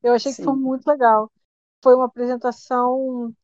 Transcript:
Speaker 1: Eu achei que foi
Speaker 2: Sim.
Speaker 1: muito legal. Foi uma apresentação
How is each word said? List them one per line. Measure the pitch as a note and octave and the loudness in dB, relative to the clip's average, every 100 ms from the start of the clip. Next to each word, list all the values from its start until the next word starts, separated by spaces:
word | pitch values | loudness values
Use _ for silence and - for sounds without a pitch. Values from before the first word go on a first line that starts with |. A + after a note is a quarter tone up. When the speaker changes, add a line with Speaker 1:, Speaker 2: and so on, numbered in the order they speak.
Speaker 1:
Eu | A#3+ | 2
achei | A#3+ C#4 | 0 0
que | B3 | -6
foi | - | -4
Speaker 2:
Sim. | C4+ | -2
Speaker 1:
muito | C4 C4 - | -2 -4 -2
legal. | D4 A#3+ A3 A3 _ _ _ _ _ | 2 4 2 0 _ _ _ _ _
Foi | B3+ | 4
uma | B3+ B3 | 4 2
apresentação | B3 B3 B3 B3 A#3 - B3 B3 B3+ C4 B3 A#3 A3+ | -4 -6 -4 -6 -8 -6 -2 -2 -2 -4 -6 -10 -12